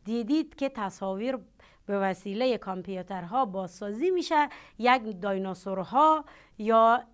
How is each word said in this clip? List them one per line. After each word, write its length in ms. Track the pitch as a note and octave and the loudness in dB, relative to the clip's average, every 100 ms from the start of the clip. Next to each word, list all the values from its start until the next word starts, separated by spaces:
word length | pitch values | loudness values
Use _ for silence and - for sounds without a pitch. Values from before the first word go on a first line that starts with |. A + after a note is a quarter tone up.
دیدید 500 | G#3 A#3 A3 D#4 D4+ | -6 -4 0 0 -2
که 140 | - C4+ | -6 -6
تصاویر 680 | B3 G3 - F#3+ F#3+ B3 B3+ - _ _ _ - | -4 -8 -6 -6 -4 -4 -6 -10 _ _ _ -6
به 120 | G3+ | -2
وسیلهٔ 600 | G3 F3+ G3+ G3+ B3+ G#3+ | 0 -2 -6 -2 0 -2
کامپیوترها 840 | G3 F#3 F3+ F#3 F3+ F#3+ E3+ B3 | -4 -8 -8 -10 -8 -10 -4 -2
بازسازی 680 | G#3 F#3+ F3+ - G#3 G#3+ F4+ | -2 -4 -8 -8 -10 -2 0
می‌شه، 380 | F4+ - D4+ C#4+ - - - | 0 0 2 0 -4 -20 -2
یک 420 | A#3+ C4 A3 F#3 | 2 2 0 -6
دایناسورها 1040 | G3+ F#3+ F#3+ F#3+ G3 F#3+ E3+ C4+ D#4 D#4 - - _ - | -4 -4 -4 -8 -6 -6 -2 4 6 4 -2 -20 _ -6
یا 440 | G#3+ A3+ A3+ A#3+ A#3 | 2 6 6 4 0